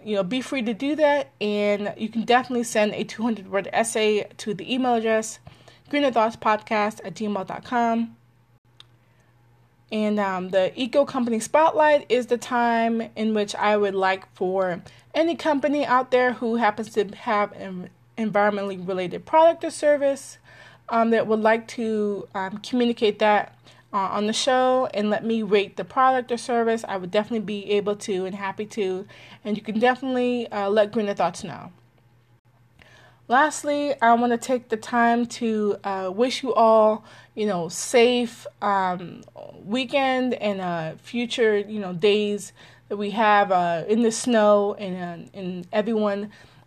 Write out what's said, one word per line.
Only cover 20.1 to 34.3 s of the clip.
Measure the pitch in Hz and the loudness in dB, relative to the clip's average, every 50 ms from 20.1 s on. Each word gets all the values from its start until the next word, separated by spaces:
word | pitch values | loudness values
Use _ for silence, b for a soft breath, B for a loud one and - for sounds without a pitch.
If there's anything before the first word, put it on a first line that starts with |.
| 277 269 - - - - B B B B B B B B _ - | 0 -2 -6 -14 -20 -20 B B B B B B B B _ -2
um, | 233 226 226 226 | 0 2 2 4
that | 226 220 - 208 | 4 2 2 2
would | 220 220 | 2 2
like | 214 220 226 233 226 - | 4 4 4 2 0 -6
to, | - 254 226 220 220 214 208 208 202 190 - - - | -8 -6 -4 -2 -2 -2 -2 -2 -4 -6 -8 -8 -8
um, | 202 190 190 202 208 | -6 -6 -6 -8 -10
communicate | - - 254 247 240 233 233 - 233 208 208 - | -8 -4 -2 0 0 0 0 2 0 0 2 2
that, | 220 214 208 202 - - - _ b b b b b _ - | 4 4 4 4 2 -2 -8 _ b b b b b _ -4
uh, | 202 | -4
on | 190 - - 208 208 | -2 -2 -2 -2 -2
the | 214 226 | -2 -2
show | - - 269 254 254 254 254 254 254 254 - - | 0 2 2 4 4 4 4 2 2 0 0 -2
and | 208 208 208 | -2 0 0
let | 208 - - | 0 0 0
me | 226 226 226 220 | -2 -2 -2 0
rate | 185 214 202 196 185 - - | 2 2 2 2 0 -4 -8
the | 185 | -10
product | - - 269 262 262 262 254 240 247 | -4 0 2 4 4 4 2 0 -2
or | 247 233 | -4 -6
service. | - - 240 233 226 226 226 226 - - | -4 -2 0 0 2 0 0 -2 -2 -6
I | 196 190 | -8 -8
would | 180 180 | -6 -2
definitely | 185 208 214 - 240 220 196 | 0 -2 0 0 -2 -4 -4
be | 185 208 202 196 190 | -4 -6 -8 -4 -2
able | 208 202 196 208 208 208 | 0 0 0 0 -4 -4
to | - - 196 185 185 | -4 -4 -4 -4 -4
and | 185 190 | -6 -6
happy | 196 196 190 196 - 214 | -8 -8 -8 -8 -8 -10
to, | 208 - 226 196 185 185 185 202 B B B B B B B - | -8 -6 -4 -4 -2 -4 -6 -8 B B B B B B B -8
and | 214 208 | -6 -6
you | 202 | -6
can | - 220 202 214 | -6 -6 -2 2
definitely, | 233 247 254 247 277 262 254 247 247 247 247 240 233 - | 2 2 2 0 -2 -4 -2 0 0 0 -2 -2 -4 -6
uh, | 214 208 196 196 | -6 -4 -2 2
let | 202 220 208 208 | 2 2 2 2
Greener | 220 233 208 202 202 | 0 -2 -2 -2 -2
Thoughts | 196 180 170 180 - - | -2 -2 -2 -2 -6 -10
know. | 175 - - - 180 - _ _ _ _ _ _ _ _ _ _ _ _ _ _ _ _ _ _ _ _ b b b b b b b b b b - | -12 -12 -14 -16 -18 -20 _ _ _ _ _ _ _ _ _ _ _ _ _ _ _ _ _ _ _ _ b b b b b b b b b b 0
Lastly, | 233 269 302 302 285 - - 294 285 294 285 285 - - | 2 4 4 2 0 -2 -4 -2 -2 0 0 -2 0 2
I | 233 233 233 | 4 4 4
wanna | 233 240 240 | 4 4 2